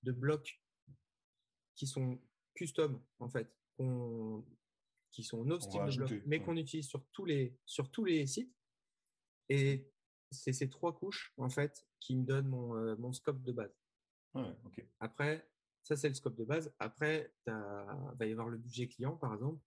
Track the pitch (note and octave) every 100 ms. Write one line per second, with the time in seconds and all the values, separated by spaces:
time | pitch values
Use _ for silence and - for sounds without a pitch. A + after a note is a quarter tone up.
0 | B2+ B2 C#3+ D3+ - - _ _ - -
1 | _ _ _ _ _ _ _ - C#3 C#3
2 | B2+ B2+ - _ _ - F3 - D3+ A#2+
3 | - - A#2+ A#2+ A2 _ _ - C3 B2
4 | A#2+ A#2 A2 G#2+ D2+ - _ _ _ _
5 | _ - G#2+ A2+ C3+ E3+ G2 G2+ C#3 B2+
6 | C3 G#2+ C#3 D#3 E3+ E3 D3 D#3+ C#3 C#3
7 | - - F3 C#3+ B2 - - - C3+ -
8 | F#3+ D#3+ C3+ - B3+ _ _ _ _ _
9 | _ _ _ _ - C#3 C#3 C3+ - _
10 | _ _ - - C3+ C3 C3+ - E3+ C3+
11 | G3 - - - B2+ C#3+ D3 - - -
12 | - C3 B2 C3+ C3+ B2+ A#2+ A2+ A2+ G#2+
13 | B2 B2+ D3+ C3+ B2+ A#2+ G2+ - _ _
14 | _ _ _ C3 A2+ - G2 - - -
15 | A2+ - D3 D#3 - _ _ _ - D3
16 | D3 C3 B2 A2+ A2+ D#3+ D3+ - A2+ -
17 | D3+ D#3 - _ A#2 A2 G2+ G2+ G2+ F#2+
18 | - B2+ A2 A2+ A#2 A2+ A#2+ B2 A#2+ -
19 | C3 E3 B2 G#2+ C#3 D#3+